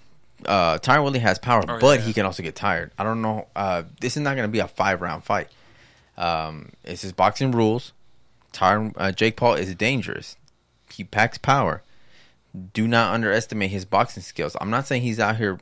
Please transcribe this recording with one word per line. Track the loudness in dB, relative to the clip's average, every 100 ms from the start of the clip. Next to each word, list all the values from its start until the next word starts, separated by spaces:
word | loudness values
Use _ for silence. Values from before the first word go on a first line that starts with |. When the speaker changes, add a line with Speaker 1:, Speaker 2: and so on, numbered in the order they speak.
| -20 -20 -20 -10 0
Speaker 1:
Uh, | 2 4 2
Tyron | 4 4
Woodley | 4 2
has | 2 0
power, | 4 2 2
Speaker 2:
Oh, | 4
Speaker 1:
but | 6 6
Speaker 2:
yeah. | 2
Speaker 1:
he |
can | 0 -2
also | -4
get | -8 -4
tired. | -2 -2 -4 -4
I |
don't | -4 -2
know. | -2 -4 -8 -6
Uh, | -2 -2 -6 -8
this | -6 -4
is |
not | -4 -2
gonna | -2
be | -2
a | -4
five-round | 0 0 0 -2 -8
fight. | -2 -4 -4 -14 -20 -20 -20 _ _ -6
Um, | -2 -2 -4 -10 -16 -18
it's | -14 -12
his | -10
boxing | 0 2 2 0
rules. | 2 2 0 -6 -18 -20 -20 -20 _ _
Tyron, | 2 4 4 0 -2
uh, | -4
Jake | 0 0 2
Paul | 2 2
is | -2 -2
dangerous. | -2 -2 -4 -10 -12 -20 _ _ _ _ _
He | -16
packs | -4 2 2 2
power. | 2 4 2 -2 -10 -20 -20 -20 -20 _ _ -16 -8
Do | -2 2
not | 4 4
underestimate | 0 2 0 0 -4 -4
his | -4 -2
boxing | 0 0 -4
skills. | -12 -6 -6 -6
I'm | -4
not | -4 -2
saying | -2
he's | -2 0
out | 0 0
here, | -2 -4